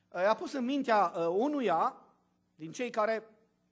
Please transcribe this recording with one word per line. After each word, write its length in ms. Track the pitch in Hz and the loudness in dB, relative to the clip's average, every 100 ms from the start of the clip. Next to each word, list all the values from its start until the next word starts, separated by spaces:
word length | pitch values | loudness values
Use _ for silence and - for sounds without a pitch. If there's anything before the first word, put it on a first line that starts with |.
| _ | _
I-a 200 | 180 220 | 0 2
pus 200 | 220 339 | 2 -2
în 120 | 277 240 | -4 -2
mintea, 480 | 285 262 214 175 165 | -2 2 4 4 0
uh, 120 | 165 | 0
unuia 680 | 190 277 294 220 165 233 - - _ _ _ _ - | 0 0 0 0 2 0 -4 -18 _ _ _ _ -16
din 160 | 160 | -12
cei 180 | 156 247 | -8 -4
care, 400 | 233 214 220 220 _ _ _ _ | -2 0 -2 -6 _ _ _ _